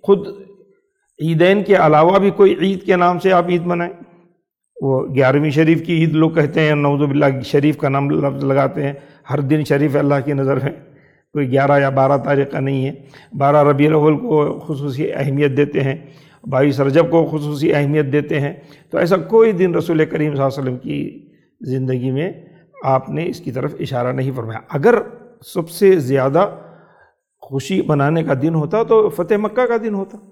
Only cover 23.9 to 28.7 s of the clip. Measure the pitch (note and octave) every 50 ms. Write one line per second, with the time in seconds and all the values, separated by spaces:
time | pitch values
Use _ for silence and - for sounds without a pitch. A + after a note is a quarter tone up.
23.9 | C3+ B2 B2 B2 B2+ C3 C3 C3+ C3 C3 A2+ A2 A2+ - - _ - D3 C#3 A3
24.9 | A#3+ B3+ - - - - - - _ _ _ - - - E3 E3 - - G#3+ F#3+
25.9 | F#3 E3+ C3+ B2 C3+ C3+ B2+ C#3 C#3 E3 G3 - - - - - - - _ _
26.9 | _ _ _ _ _ _ _ _ _ _ - - C3+ C#3 - - F#3+ F#3+ - D#3
27.9 | D#3 D3 C#3 C#3+ D#3+ E3 D#3+ D#3+ C#3+ B2+ C3 E3 E3 D#3+ D3 -